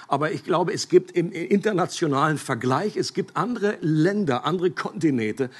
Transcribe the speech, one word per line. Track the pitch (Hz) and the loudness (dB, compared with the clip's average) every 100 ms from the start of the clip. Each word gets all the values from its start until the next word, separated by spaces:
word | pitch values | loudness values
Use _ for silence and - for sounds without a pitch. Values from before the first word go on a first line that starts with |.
| - | -4
aber | 139 151 | -2 -2
ich | 151 | -4
glaube, | - 170 180 | -2 0 0
es | - - | -2 4
gibt | - - | 4 4
im | 180 170 | 0 -2
internationalen | - 170 202 214 190 160 - 165 135 151 147 | -4 0 2 2 0 -2 -2 0 2 2 0
Vergleich, | - 123 127 135 202 - | -2 -4 0 0 0 -4
es | 123 | -4
gibt | - - - | -4 -4 -4
andere | 190 233 202 - | -4 -2 -2 0
Länder, | 165 156 170 202 180 123 143 | 0 2 2 2 0 0 0
andere | 185 180 | 0 0
Kontinente, | - - - 165 127 107 110 127 | -2 -6 -2 0 2 0 -2 -4